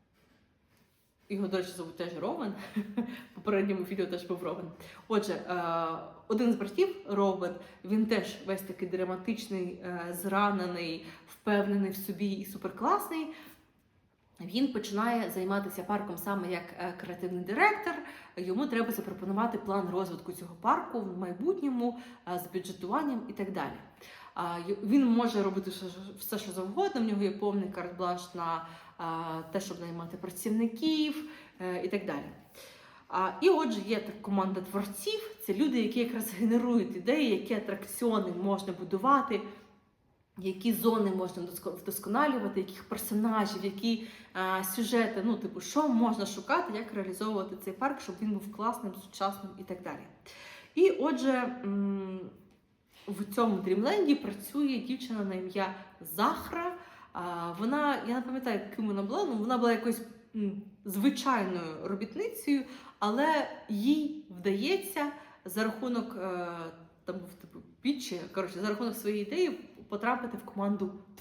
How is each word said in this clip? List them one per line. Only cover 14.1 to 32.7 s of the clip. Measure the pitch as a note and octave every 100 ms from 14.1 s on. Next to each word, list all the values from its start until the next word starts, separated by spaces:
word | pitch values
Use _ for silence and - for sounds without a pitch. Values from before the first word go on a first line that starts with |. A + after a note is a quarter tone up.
| _ _ -
Він | F3 A3 C#4
починає | G#3 - G3+ A#3 A#3 F#3
займатися | F#3 F#3 G3+ G3 -
парком | G3+ G#3 G3+ E3+
саме | G3+ G3+ F3+
як, | F3 - -
е, | F3 F3+
креативний | F3 F3+ F#3 F3+
директор. | F3+ A#3+ G#4 G#4 E4+ - - - - F#3
Йому | F3+ G3 D4
треба | A3+ A#3
запропонувати | G#3 F#3+ - F#3+ G3+ A#3 A3+
план | G3 G3 F3
розвитку | F3+ F3+ E3 F3+
цього | F3 E3+ -
парку | A3+ E4 - A#3
в | G3 F3+
майбутньому, | F#3 F3+ D#4 F#4+ C#4+ B3 A#3+ A#3+ - - F3
е, | F3
з | -
бюджетуванням | F#3+ F#3 - F#3 C#4 C#4+ A#3 -
і |
так | G#3 F#3+
далі. | F#3 C#3 - - - - - -
А, | - E3+ E3+ F3
й-, | G3+
він | G3+ C#4 B3
може | A3+ A#3 G#3+
робити | G3 F#3+ F#3
все, | - F#3 F3+ G3 G3
все, | - G#3
що | G#3
завгодно, | F3+ F#3+ C4 G4 B3+
в |
нього | A3 G3+
є | G3
повний | G3+ G3+ G3 F3+
карт-бланш | F#3 F3 F3+ F3+ F3+ -
на, | F3 E3 E3 E3 E3 - -
а, | E3 E3 E3 D#3+ E3
те, | G3
щоб | G3 F3
наймати | E3+ E3+ E3+ -
працівників, | F#3 - A3 A3 A3+ - D#4 D#4 D4+ D4 - - - -
е, | F#3 F3+
і | F#3
так | G3+ F3+
далі. | C#3+ - - - - -